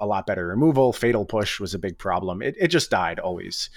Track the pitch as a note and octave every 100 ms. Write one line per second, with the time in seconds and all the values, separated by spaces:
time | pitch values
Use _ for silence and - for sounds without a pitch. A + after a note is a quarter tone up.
0 | G#2 G2 G2 F#2 F2 G#2 D#3+ C3+ B2+ -
1 | A#2+ A2+ G2 G#2+ G2+ - F#2+ F#2 F#2+ E2
2 | F#2+ F2+ F#2 F2+ B2+ - E3+ E3 - G2
3 | E2+ E2+ F2+ F2+ F#2 - -